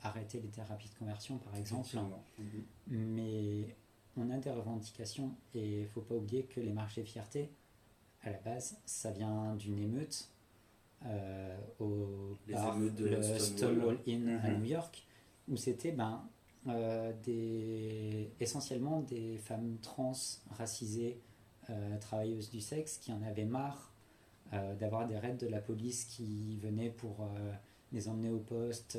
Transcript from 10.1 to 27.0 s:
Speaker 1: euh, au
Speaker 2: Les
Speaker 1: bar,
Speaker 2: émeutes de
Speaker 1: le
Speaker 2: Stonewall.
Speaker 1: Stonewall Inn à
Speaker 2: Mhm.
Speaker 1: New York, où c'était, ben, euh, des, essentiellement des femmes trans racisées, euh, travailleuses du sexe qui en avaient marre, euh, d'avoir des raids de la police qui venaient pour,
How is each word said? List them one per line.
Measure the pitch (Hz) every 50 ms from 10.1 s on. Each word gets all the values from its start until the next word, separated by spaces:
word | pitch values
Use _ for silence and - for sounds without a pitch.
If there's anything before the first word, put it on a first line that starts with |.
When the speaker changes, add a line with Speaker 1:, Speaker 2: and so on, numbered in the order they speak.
| - - - - - - - - - - - - - - - - - - 151
Speaker 1:
euh, | 117 104 101 98 95 95 95 95 95 92 98 104 104 - -
au | 110 104 101 104 101 98 98 98 98 98 101 - -
Speaker 2:
Les | 107 104
Speaker 1:
bar, | 107 107 110 104
Speaker 2:
émeutes | 107 107 107 107
de | 107 107
Speaker 1:
le | 104 107 107
Speaker 2:
Stonewall. | 107 107 110 110
Speaker 1:
Stonewall | 107 104 101 101 127 120 117 117 117 117 120 120 -
Inn | 120 117 117 117 117 117 110
à | 107 107
Speaker 2:
Mhm. | 101 104
Speaker 1:
New | 107
York, | 120 156 165 165 - - - - - - - - - - - - -
où | 135
c'était, | 117 - 127 120 - - 170
ben, | 160 127 110 110 113 113 - - - - - - - - -
euh, | 131 120 117 113 113 113 113 113 113 113 110
des, | 113 120 117 113 113 113 113 110 110 110 110 110 110 110 110 110 107 107 107 107 107 - - -
essentiellement | 117 113 - 139 123 - 131 120 131 147 160 156
des | 139 127 123 113 113 113 113 107
femmes | 107 - 113 117 117 117 113 113
trans | - - - - 131 127 131 - - - - - - -
racisées, | 107 113 113 113 - - 117 107 107 117 117 120 120 - - - - - - - - - - -
euh, | 110 104 104 104 104 104
travailleuses | - - 113 110 107 110 113 110 107 -
du | 117 110
sexe | 101 - 147 156 156 - - -
qui | - 127
en | 110 104
avaient | 107 110 107 110 107
marre, | 110 123 131 139 139 139 - - - - - - - - - - - - - - -
euh, | 104 98 98 98 101
d'avoir | 98 107 107 107 113 117
des | 113 107 104
raids | 113 127 127
de | 123 120
la | 110 110 104
police | - - 113 107 117 123 120 - -
qui | - - - 117 107 107 104 107 107 110 104
venaient | 104 107 107 110 117 117
pour, | 113 -